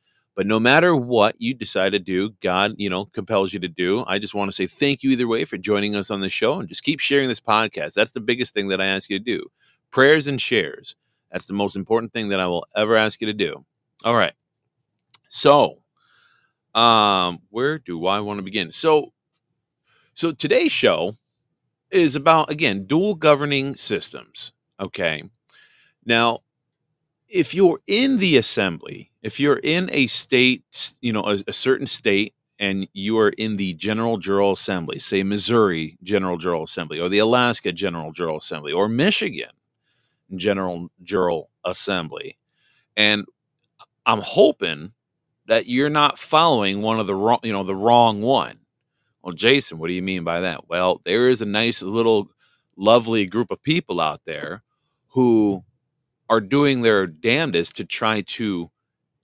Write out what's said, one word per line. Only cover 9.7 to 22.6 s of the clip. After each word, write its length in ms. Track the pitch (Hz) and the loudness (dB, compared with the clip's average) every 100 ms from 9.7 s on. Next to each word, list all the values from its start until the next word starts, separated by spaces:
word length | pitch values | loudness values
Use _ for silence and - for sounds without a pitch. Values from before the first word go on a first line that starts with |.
| _ _ | _ _
Prayers 380 | - 139 156 143 | 4 6 6 2
and 120 | 131 | -4
shares. 540 | - 113 73 - - - _ _ _ | -2 -2 -2 -8 -18 -20 _ _ _
That's 140 | 90 | -12
the 80 | - | -8
most 240 | 101 101 98 | -4 -4 -6
important 380 | 92 113 113 | -2 -2 -2
thing 140 | 117 104 | -6 -4
that 120 | 98 | -2
I 60 | 90 | -2
will 180 | 87 - | -4 -4
ever 220 | 104 107 113 | -2 2 4
ask 240 | 107 - | 2 0
you 60 | 107 | -4
to 80 | |
do. 320 | 104 85 73 - _ _ - | -2 -4 -4 -16 _ _ -6
All 100 | 117 | 0
right. 180 | 117 85 - _ _ _ _ _ _ _ - _ | 2 0 -2 _ _ _ _ _ _ _ -20 _
So, 540 | - 143 143 101 - _ _ _ _ _ _ _ _ _ | 2 4 6 4 -2 _ _ _ _ _ _ _ _ _
um, 680 | 113 117 110 104 95 90 85 _ | 2 4 6 4 2 0 -4 _
where 280 | 110 139 156 | -4 -4 -4
do 280 | 90 82 90 | -8 -4 -2
I 140 | 101 | -2
wanna 220 | 104 104 | -4 -8
begin? 280 | 95 104 85 | -6 -6 -4
So, 420 | - 160 151 - _ _ _ _ _ _ _ _ _ _ | -2 2 2 2 _ _ _ _ _ _ _ _ _ _
so 180 | - 170 | -4 -4
today's 400 | 139 151 - 339 | -4 0 2 2
show 460 | - 113 80 90 117 _ _ _ _ _ _ _ | 2 2 2 0 -6 _ _ _ _ _ _ _
is 260 | 185 160 143 | 2 2 2
about, 340 | 156 160 - | 4 4 2
again, 360 | 151 | -2